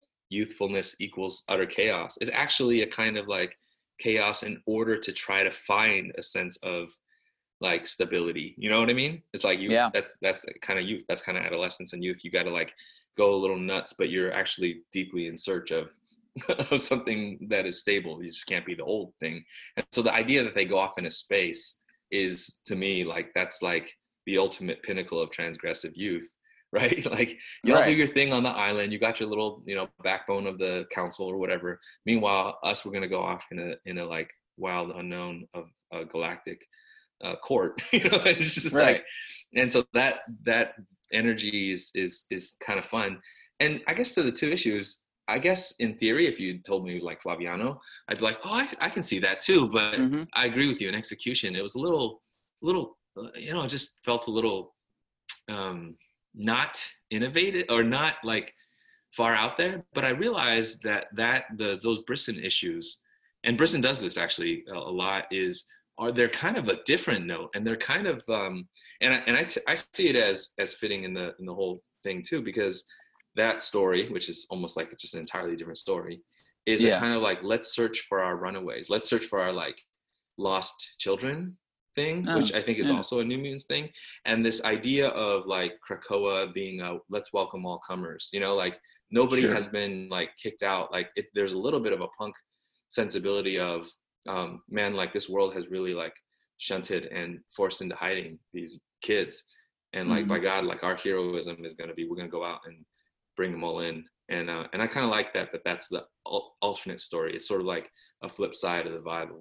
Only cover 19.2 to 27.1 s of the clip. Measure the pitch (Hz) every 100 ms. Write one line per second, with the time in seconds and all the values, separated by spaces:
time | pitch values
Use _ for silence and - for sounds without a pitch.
19.2 | 80 82 - - - - - - 113 113
20.2 | 113 139 117 101 92 98 95 95 85 -
21.2 | - 101 90 82 - - _ _ _ 101
22.2 | 92 90 - - - 92 98 92 82 85
23.2 | 80 90 90 - 90 85 - - _ _
24.2 | - 95 95 - 92 78 - 95 90 82
25.2 | 80 - 85 82 85 82 80 82 101 85
26.2 | - _ _ _ _ 127 123 135 -